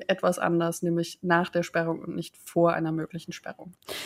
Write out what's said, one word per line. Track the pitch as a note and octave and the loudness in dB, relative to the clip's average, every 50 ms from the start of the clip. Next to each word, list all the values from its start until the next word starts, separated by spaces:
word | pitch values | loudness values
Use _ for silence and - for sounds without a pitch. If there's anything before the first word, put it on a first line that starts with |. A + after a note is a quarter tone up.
| - | -2
etwas | - F#3 - - F3+ F3 - | -8 -8 0 0 0 2 2
anders, | - F3+ E3+ E3+ E3 E3+ E3+ - | 2 2 2 2 2 0 -2 -2
nämlich | F3 E3+ E3+ E3+ E3+ E3+ - _ | -2 0 0 0 0 -2 -6 _
nach | - F3 E3+ E3+ F3+ - | 0 4 4 4 4 2
der | - F3 | 0 0
Sperrung | E3+ - - E3+ E3 E3 D#3+ - | 0 2 0 0 0 0 -2 -4
und | - F3 D#3 | -4 -8 -6
nicht | E3+ E3 - _ | -6 -8 -8 _
vor | - - - - E3+ E3+ E3+ E3+ | -18 -20 -2 2 4 6 6 4
einer | - D#3+ D#3 | 4 0 0
möglichen | D#3+ D#3+ D#3 - - E3 - - | 0 -2 -4 -4 -8 -12 -10 -10
Sperrung. | - - - - - - - F3+ - _ _ - - - - | -14 -12 -12 -12 -12 -12 -16 -18 -20 _ _ -12 -10 -10 -10